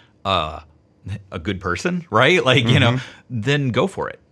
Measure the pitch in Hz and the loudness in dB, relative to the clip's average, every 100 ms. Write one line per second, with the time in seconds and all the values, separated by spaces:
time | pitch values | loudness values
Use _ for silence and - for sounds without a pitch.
0 | _ _ 101 92 78 76 - _ _ _ | _ _ -2 -2 -2 -8 -18 _ _ _
1 | 98 95 - 92 82 92 92 90 180 175 | -14 -14 -12 -10 -6 -6 -4 -4 -4 -4
2 | - 107 131 180 131 131 117 139 123 127 | 0 4 4 4 4 2 4 4 2 0
3 | - - - 123 104 143 135 113 185 - | -4 -16 -10 -6 -2 0 0 0 -2 -2
4 | 67 - _ | -8 -10 _